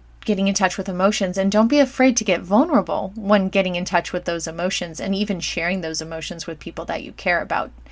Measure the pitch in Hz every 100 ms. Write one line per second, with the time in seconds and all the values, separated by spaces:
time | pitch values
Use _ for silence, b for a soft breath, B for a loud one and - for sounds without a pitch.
0 | - - - 196 196 196 190 - 190 180
1 | 196 214 190 185 196 208 226 294 269 -
2 | 262 247 - 175 175 208 311 285 185 165
3 | 190 208 196 208 185 196 185 175 185 180
4 | 175 180 180 170 160 165 180 - 170 156
5 | - 196 202 185 156 - 170 190 165 160
6 | 160 160 156 170 165 160 - 165 151 -
7 | - - 190 175 - - - - -